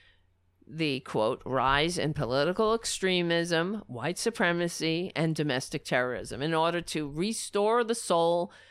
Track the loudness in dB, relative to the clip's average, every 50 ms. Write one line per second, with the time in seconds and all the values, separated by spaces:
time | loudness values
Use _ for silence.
0 | _ -20 _ _ _ _ _ _ _ _ _ _ -20 -14 -4 -2 0 0 0 -2
1 | -4 -4 0 2 2 2 0 -2 -4 -2 0 2 2 4 4 4 2 2 0 0
2 | -2 -2 0 -2 -2 0 2 2 2 2 2 2 2 2 2 0 -2 -4 -4 -2
3 | 0 0 2 2 2 2 2 0 2 2 0 0 0 0 -4 -8 -10 -10 -10 -6
4 | -4 -4 -4 -2 -2 -2 0 2 2 2 2 2 0 -2 -2 -2 -2 0 0 0
5 | -2 -4 -2 0 0 0 0 0 0 0 0 -2 -2 -4 -8 -8 -4 0 0 0
6 | 0 0 -2 -6 -8 -8 -8 -6 -2 0 2 2 2 2 0 -2 -4 -4 -4 -4
7 | -4 -4 -4 -4 -4 -2 -4 -6 -8 -4 0 0 2 4 4 2 2 0 -2 -4
8 | 0 2 2 4 4 4 2 2 0 -4 -8 -18 -20 -20